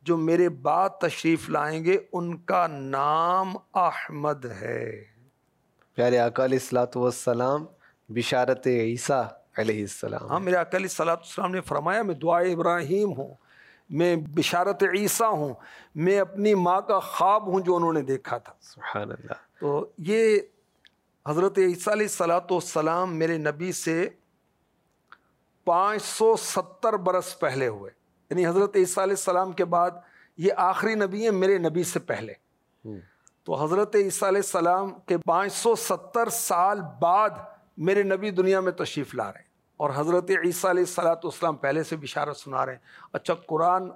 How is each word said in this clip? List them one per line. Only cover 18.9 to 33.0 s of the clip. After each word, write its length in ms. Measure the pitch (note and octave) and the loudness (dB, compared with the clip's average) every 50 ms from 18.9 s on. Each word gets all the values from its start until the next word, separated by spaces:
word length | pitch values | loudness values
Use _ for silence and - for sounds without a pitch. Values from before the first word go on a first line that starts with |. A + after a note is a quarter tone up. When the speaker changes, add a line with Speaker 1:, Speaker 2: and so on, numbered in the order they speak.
| - G#2 G#2 G#2+ | -8 -8 -8 -8
Speaker 2:
اللہ۔ 500 | - - - - - - - _ _ _ | -10 -14 -12 -12 -12 -14 -14 _ _ _
Speaker 1:
تو 260 | - D3 C#3+ D3 F#3 - _ - | -6 -4 -2 -2 -4 -6 _ -12
یہ 400 | E3 E3 G#3 A3+ A3+ A3 G#3+ G3+ - - _ _ _ _ _ _ _ - _ _ _ _ _ _ _ C#3+ | -4 -2 0 2 4 4 4 2 0 -2 _ _ _ _ _ _ _ -20 _ _ _ _ _ _ _ -4
حضرت 300 | D3+ D#3+ F#3 G3 G3 G3 | 0 2 2 2 4 4
عیسیٰ 340 | F#3+ F#3 F3 E3+ - G#3+ G#3 | 2 2 2 0 0 0 0
علیہ 140 | G#3+ G#3+ | 0 0
الصلوۃ 440 | G3+ - - F3+ E3 E3+ F3+ F3 F3 | -2 0 -2 0 2 2 2 2 0
والسلام 680 | F#3 F3 D#3+ - - E3 D3+ D#3 E3 F3 F#3 F#3 E3+ | -2 -2 -2 -2 -2 0 0 2 0 0 0 -2 -2
میرے 220 | D#3+ D#3+ E3 E3 D#3+ | -2 0 0 0 0
نبی 340 | D3+ D3+ D3 D3 F3 F#3 E3 | -2 -4 -4 -4 -6 -6 -6
سے 360 | - - E3 D#3+ E3 F3+ - - _ _ _ _ _ _ _ _ _ _ _ _ _ _ _ _ _ _ _ - _ _ _ _ _ _ _ _ _ _ | -4 -4 -2 -2 -2 -2 -4 -6 _ _ _ _ _ _ _ _ _ _ _ _ _ _ _ _ _ _ _ -20 _ _ _ _ _ _ _ _ _ _
پانچ 380 | - E3+ F3 F#3+ G3+ G#3+ G#3 G#3 | 2 4 4 4 2 0 -2 -4
سو 340 | - - - A3 A3+ A3+ | -6 -2 4 6 6 6
ستر 560 | A3 - - - G3 F3+ F3+ - - - A3 G#3+ | 4 2 -4 -4 -4 -4 -6 -10 -2 0 0 0
برس 460 | G3+ F3+ F#3 F3+ F#3 E3+ - - - | 2 0 2 0 0 0 -2 -6 -2
پہلے 300 | - D3+ C3 C3+ C3+ A#2+ | -2 -2 0 0 0 -2
ہوئے، 220 | G#2+ G2+ G2 G2 - _ _ _ _ _ _ _ | -2 -4 -12 -16 -18 _ _ _ _ _ _ _
یعنی 160 | D3 F3+ F3+ | 0 2 2
حضرت 300 | E3 E3+ F#3+ G3+ G3+ G3+ | 2 4 2 2 2 4
عیسیٰ 260 | G3+ F#3 F3 - - F#3+ | 2 2 2 2 0 0
علیہ 100 | F#3+ G3+ | 0 0
السلام 400 | F#3+ - - F3+ F3 F#3+ F#3+ F3 | 0 0 0 0 0 0 -2 -2
کے 120 | E3+ F3+ | -2 -2
بعد 260 | E3+ F3 F3 F3 F3+ F3 F3 - _ _ - _ _ _ | 0 2 2 2 2 0 -6 -20 _ _ -20 _ _ _
یہ 160 | - D#3+ G3 - | -2 0 0 2
آخری 380 | - F#3+ F3+ F#3 - - G#3+ A3 | 4 2 2 2 2 0 0 0
نبی 300 | G#3+ G#3 F#3+ F3+ G#3 A3+ | 0 0 -2 -2 -2 0
ہیں 60 | A#3 | 0
میرے 280 | G#3+ F#3 F3+ F#3+ G3+ F#3 | 2 2 4 4 4 4
نبی 260 | E3+ D#3+ D#3 F3 E3+ | 2 0 0 0 -2
سے 140 | F3 - E3+ | -2 -4 -6
پہلے۔ 340 | C#3+ - A#2 - A2+ G#2+ G2+ _ _ _ _ _ _ _ _ _ _ | -4 -4 -6 -6 -6 -12 -14 _ _ _ _ _ _ _ _ _ _
Speaker 2:
ہوں۔ 160 | A2 G#2+ F#2+ | -14 -14 -14